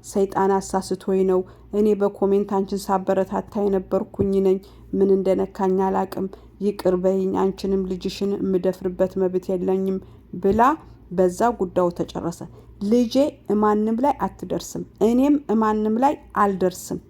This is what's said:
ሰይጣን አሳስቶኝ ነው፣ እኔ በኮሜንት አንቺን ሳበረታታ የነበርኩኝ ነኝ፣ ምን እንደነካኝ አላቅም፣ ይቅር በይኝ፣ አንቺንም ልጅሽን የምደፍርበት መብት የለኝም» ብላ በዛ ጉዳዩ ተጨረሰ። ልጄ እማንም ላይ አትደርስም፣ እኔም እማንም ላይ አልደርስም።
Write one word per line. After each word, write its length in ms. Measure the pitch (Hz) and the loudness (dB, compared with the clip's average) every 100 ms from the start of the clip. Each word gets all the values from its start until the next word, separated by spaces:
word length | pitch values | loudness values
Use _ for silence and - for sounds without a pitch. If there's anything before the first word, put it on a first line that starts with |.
ሰይጣን 480 | - 208 196 - 196 | -4 -2 0 0 2
አሳስቶኝ 680 | 196 190 190 185 185 - 190 190 | 0 0 -6 -4 -6 -2 0 2
ነው፣ 140 | 185 185 - - | 0 -2 -14 -6
እኔ 140 | 208 214 202 | 0 2 2
በኮሜንት 540 | 202 202 196 196 202 | 0 0 2 2 0
አንቺን 300 | 196 196 196 | -2 -2 -6
ሳበረታታ 720 | 190 190 190 190 190 196 - 220 | -2 -2 0 0 0 -4 -4 -2
የነበርኩኝ 720 | 202 190 185 190 214 - 196 196 | 0 0 0 -2 -2 -4 -2 2
ነኝ፣ 160 | 190 190 - - - | 2 0 -4 -20 -6
ምን 160 | 190 196 | 0 2
እንደነካኝ 680 | 190 185 185 190 - 190 185 | 2 2 0 -2 -2 0 2
አላቅም፣ 460 | 190 190 190 - 190 - - - | 2 0 -2 -6 -8 -10 -20 -4
ይቅር 340 | 196 202 185 185 | -4 0 0 2
በይኝ፣ 340 | 185 190 190 190 | 2 2 0 0
አንቺንም 440 | 190 190 190 196 185 | 0 -2 -2 -2 -2
ልጅሽን 460 | 185 190 - 202 | -4 -6 -4 -4
የምደፍርበት 800 | 202 190 185 185 185 190 185 185 190 | -2 0 0 0 -2 -6 -2 -2 0
መብት 300 | 185 185 185 | 0 -2 -2
የለኝም» 500 | 185 185 190 190 190 - - - | -2 0 0 0 -4 -6 -20 -16
ብላ 280 | 180 196 214 247 311 - - - | -2 0 4 4 2 -8 -20 -8
በዛ 280 | 180 185 180 226 | 0 0 2 0
ጉዳዩ 360 | 233 185 180 175 | 0 -2 0 0
ተጨረሰ። 480 | 175 175 - 170 170 - - - - | -2 -8 -6 -8 -8 -16 -18 -20 -8
ልጄ 340 | 202 240 240 262 294 285 - | 0 2 2 2 0 -2 -4
እማንም 480 | 208 214 208 214 226 | 2 2 2 0 0
ላይ 140 | 285 277 | 0 0
አትደርስም፣ 640 | 185 - 185 170 - 170 175 - | -4 -6 -8 -8 -6 -12 -12 0
እኔም 340 | 214 247 277 294 - | 2 4 4 2 2
እማንም 460 | 220 214 214 214 220 | 0 2 0 0 2
ላይ 160 | 269 302 - - | 0 0 -6 0
አልደርስም። 640 | 202 190 185 180 - 175 | 0 2 0 -2 -10 -10